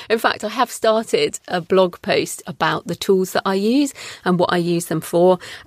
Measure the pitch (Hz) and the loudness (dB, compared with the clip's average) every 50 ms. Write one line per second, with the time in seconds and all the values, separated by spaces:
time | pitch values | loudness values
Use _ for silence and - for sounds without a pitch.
0 | - - 220 233 - 233 - - - 208 214 240 254 - - - - 226 214 220 | -4 -2 -2 0 2 0 -2 -2 -6 -8 -2 -2 -2 -2 -2 0 2 2 2 2
1 | 226 - - 165 147 156 - - - - - 180 170 - 196 190 185 180 180 - | 0 0 0 0 0 0 -2 -6 -10 -6 -6 -6 -2 2 2 4 4 2 0 -6
2 | - 208 - - 156 - - - - - 151 - 160 156 156 151 - - 170 - | -4 -2 0 0 0 -2 -8 -12 -12 -14 -6 -2 -2 0 0 -2 -4 -6 -8 -6
3 | - - 196 190 185 - - - - 196 196 196 196 220 247 285 294 269 - - | 0 2 2 2 2 0 -2 -4 -2 0 -2 0 0 2 2 2 2 0 -2 -10
4 | - - - - - 185 180 170 180 - - 180 170 175 175 170 170 - 165 160 | -16 -16 -18 -6 -2 0 2 2 2 0 0 0 0 0 -2 -2 -2 -2 -4 -6
5 | 165 - - 170 175 185 185 175 - - - - - | -4 -2 2 4 4 4 4 2 0 -10 -18 -18 -8